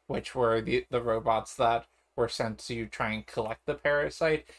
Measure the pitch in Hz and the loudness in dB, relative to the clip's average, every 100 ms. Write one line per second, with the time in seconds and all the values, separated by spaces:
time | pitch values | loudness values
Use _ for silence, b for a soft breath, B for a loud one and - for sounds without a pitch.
0 | - 135 - 131 117 113 110 123 - 123 | -6 -6 -4 2 4 4 2 0 0 -2
1 | 120 113 113 110 - - 117 117 - _ | 0 0 2 2 0 0 2 2 -2 _
2 | _ - 113 - 113 107 - 117 107 - | _ -2 -2 0 -4 -6 -8 -6 -6 -2
3 | 117 110 - - 110 113 - 147 143 147 | -2 -2 -4 -4 -4 -4 -6 -2 0 2
4 | 151 - 160 156 b | 0 0 0 0 b